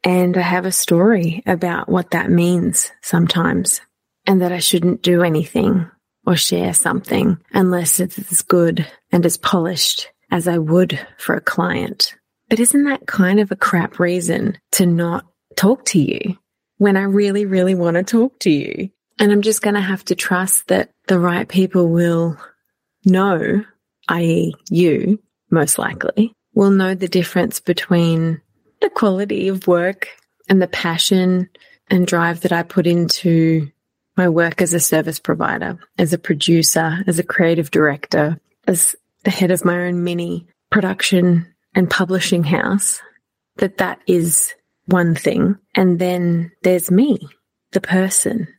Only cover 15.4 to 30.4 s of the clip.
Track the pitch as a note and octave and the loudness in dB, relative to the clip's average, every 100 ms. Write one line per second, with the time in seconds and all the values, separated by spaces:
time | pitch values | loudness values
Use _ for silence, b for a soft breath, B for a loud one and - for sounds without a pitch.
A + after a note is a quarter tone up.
15.4 | _ - F#3+ C4+ - F3+ C#3+ - - F3+ | _ 0 2 2 0 0 0 -2 -6 -8
16.4 | _ _ _ _ G3+ F#3+ G3 G3 G3+ G3 | _ _ _ _ 2 2 2 0 0 -2
17.4 | G3+ F#3+ F#3 F#3 E3+ E3+ F#3 A#3 B3+ _ | 0 0 2 0 0 0 0 0 0 _
18.4 | G3 D3 - - G3 _ _ - G#3 G#3 | 0 0 -2 -8 -10 _ _ 0 2 2
19.4 | G#3 G#3+ G#3+ G#3 F#3+ F#3+ - F3 - F3+ | 2 -2 -2 -2 -2 -6 -4 -6 -2 -2
20.4 | F#3+ - - F#3 - _ - F#3 F3 F3 | 0 -4 0 -2 -2 _ -2 0 2 -2
21.4 | - F#3 F#3 F#3 E3+ E3+ E3+ E3+ E3+ D3+ | -2 0 2 2 2 2 2 0 -2 -6
22.4 | B _ _ _ _ _ F#3+ F#3 G3 F3 | B _ _ _ _ _ 2 2 2 0
23.4 | - G3+ G#3+ _ _ _ - E3+ E3+ E3+ | 0 -2 -4 _ _ _ -6 -2 0 0
24.4 | E3 - - E3 F3 D3 - G#3 _ _ | -2 -6 -4 2 2 2 0 -2 _ _
25.4 | _ E3 D3 - - - - - A3+ _ | _ 0 0 -2 -4 -4 -4 0 -2 _
26.4 | _ A3 G3 G3 F#3+ F#3 F#3 F3+ F3 G3 | _ 2 4 4 2 -2 -2 -2 -2 -2
27.4 | - - - F3 - F3 E3+ E3 E3 D#3+ | -2 -4 -4 -4 0 2 2 0 -2 -4
28.4 | _ _ _ _ G#4 - G#3+ F#3 G3+ G#3 | _ _ _ _ -4 0 0 0 -4 -2
29.4 | F#3+ F#3+ F#3 F3 F3 G3 - - _ _ | -2 -2 0 2 0 -4 -12 -14 _ _